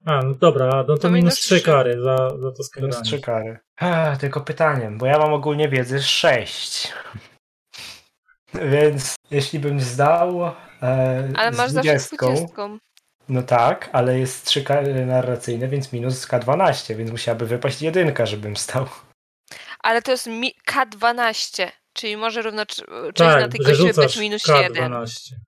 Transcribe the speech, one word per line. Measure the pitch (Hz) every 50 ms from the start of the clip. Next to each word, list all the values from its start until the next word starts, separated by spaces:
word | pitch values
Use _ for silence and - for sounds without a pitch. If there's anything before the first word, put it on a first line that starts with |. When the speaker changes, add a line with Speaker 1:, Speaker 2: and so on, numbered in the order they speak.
| _
Speaker 1:
A, | 165 151 135 131
no | 135 139
dobra, | 131 - 170 156 135 131
no | 127 135 135 131
to | 135 151 143
Speaker 2:
To | - 175
Speaker 1:
minus | 175 175 175
Speaker 2:
minus | 170 170 -
Speaker 1:
trzy | - - 277
Speaker 2:
trzy. | 262 247
Speaker 1:
kary | - 156 139 127 123 120 120
za, | 123 131 131 131 131 131
za | - - 127 131 127 -
to | 135
skradanie. | - - 135 135 135 131
Speaker 3:
Minus | 117 120 110
trzy | 147 139
kary. | - - 117 113 110 110 110 113 _ _ _ -
A, | - 175 175 160 160 151 143 135
tylko | - 139 139 147
pytanie, | 135 - 147 - 165 156 147 135 117 107
bo | 104 107 123
ja | 131 143 151
mam | 151 151 151
ogólnie | 143 135 151 147 147 151 147
wiedzy | 135 131 123 120 131 139
sześć. | 135 - - - - 170 139 120 104 - - - - - - - - - - - - - - 110 - - _ _ _ _ _ _ _ _ _ - - - - - _ _ _ _ _ _ _ _ _ _ -
<laughs> |
Więc | 180 180 139 135 147 151 151 147 139 131 - - - _ _
jeśli | 147 143 135 - - 156
bym | 143 147 143 143
zdał, | 131 120 120 131 143 147 165 170 175 180 180 175 175
e, | 170 170 - - - - _ - 123 131 131 131 131 131 127 135 135 135
Speaker 2:
Ale | - 220 226 135
Speaker 3:
z | 240
Speaker 2:
masz | 240 254
zawsze | 269 262 262 151
Speaker 3:
dwudziestką, | 147 131 - - - - - 127 131
Speaker 2:
dwudziestką. | 151 170 165 - - 202 202 214 220 _ _ _ _ _ _ _ _ _ -
Speaker 3:
no | 135 127 123
tak, | - 123 120 117 135 180 185 - - -
ale | 135 123 127 127 127
jest | 131 127 - - -
trzy | - - 147 139
kary | - 143 143 139 139 135 131 127
narracyjne, | 127 127 127 123 123 123 120 - - 120 117 123 131
więc | 139 143 131 - -
minus | 120 117 127 127 127 - -
K | - 120
dwanaście, | 110 120 139 170 190 170 131 - - - 113
więc | 110 113 113
musiałaby | 113 117 - - 117 113 120
wypaść | 110 120 123 127 139 135 -
jedynka, | 147 160 160 185 175 156 135 - 117
żebym | 107 104 104 104 104 101 -
stał. | - - - 127 139 131 - - - _ _ _ _ _ _ _ _ _ - - - - - -
Speaker 2:
Ale | - 220 226 233
to | 233 -
jest | 254 247 - 233
mi-, | 226 226 240 262 - _ _
K | - - 277 262
dwanaście, | 220 214 202 214 233 240 240 240 226 220 - - - - - 185 175 - _ _ _ _
czyli | - - 220 208 214
może | 220 226 220 233
równocześnie | 226 220 214 214 214 - - - - - - 117 - 151 -
Speaker 1:
Tak, | - 170 165 156 139
Speaker 2:
na | 123 120
tej | 123 -
Speaker 1:
że | 143 131
Speaker 2:
kości | 147 139
Speaker 1:
rzucasz | 175 175 -
Speaker 2:
wypaść | 160 147 131 - 233
minus | 208 214 208 214 -
siedem. | - 151 143 - - -
Speaker 1:
K | -
dwanaście. | 127 127 123 120 117 117 117 - - - 127 110 117